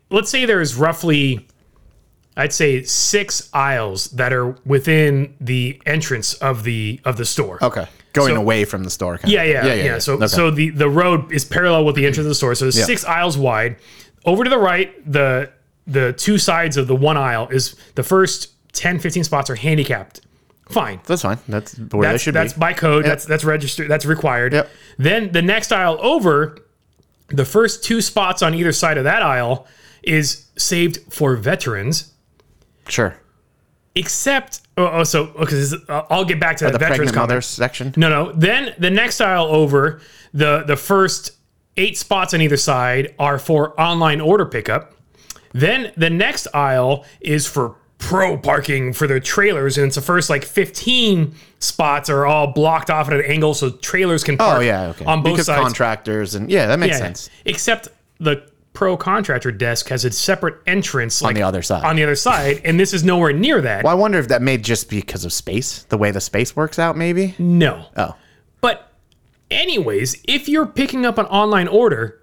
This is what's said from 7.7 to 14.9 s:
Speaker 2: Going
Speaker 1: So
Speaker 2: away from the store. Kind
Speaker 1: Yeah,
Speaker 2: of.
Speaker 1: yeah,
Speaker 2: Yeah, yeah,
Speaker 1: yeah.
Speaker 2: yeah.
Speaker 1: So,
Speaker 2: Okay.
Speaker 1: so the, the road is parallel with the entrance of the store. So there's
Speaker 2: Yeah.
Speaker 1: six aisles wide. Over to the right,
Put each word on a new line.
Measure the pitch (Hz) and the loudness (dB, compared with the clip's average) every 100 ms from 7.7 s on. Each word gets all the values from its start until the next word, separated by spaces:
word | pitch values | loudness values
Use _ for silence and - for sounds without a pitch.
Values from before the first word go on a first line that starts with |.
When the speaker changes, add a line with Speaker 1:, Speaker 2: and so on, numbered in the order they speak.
| 110 95 - _ | -2 -10 -14 _
Speaker 2:
Going | 143 135 113 | 0 2 2
Speaker 1:
So | |
Speaker 2:
away | 107 110 101 | 2 2 0
from | 98 | -2
the | 92 | -6
store. | - 90 87 | -4 -4 -2
Kind | 202 | 0
Speaker 1:
Yeah, | 202 | 2
Speaker 2:
of. | 160 | 2
Speaker 1:
yeah, | |
Speaker 2:
Yeah, | 135 127 | 0 0
yeah, | |
Speaker 1:
yeah. | 110 123 | 0 0
Speaker 2:
yeah. | 113 | -2
Speaker 1:
So, | 143 135 | -2 0
Speaker 2:
Okay. | 107 | 0
Speaker 1:
so | 165 165 | 2 2
the, | 147 156 | 2 0
the | 147 143 | 2 2
road | 151 180 165 - | 4 2 2 0
is | 147 - | -4 -2
parallel | 170 180 165 151 | 0 2 4 2
with | 139 | 2
the | 139 | 0
entrance | 143 151 | 0 -2
of | |
the | 143 | 0
store. | 127 | 0
So | 117 131 | 0 0
there's | 117 | 2
Speaker 2:
Yeah. | 107 | 0
Speaker 1:
six | 226 - | 0 -2
aisles | 170 175 139 | 0 0 0
wide. | 135 110 120 120 - - - _ 170 | 0 0 -2 -4 -18 -20 -20 _ 0
Over | 190 | 0
to | 247 | 2
the | 262 | 2
right, | 190 175 190 | 2 2 -2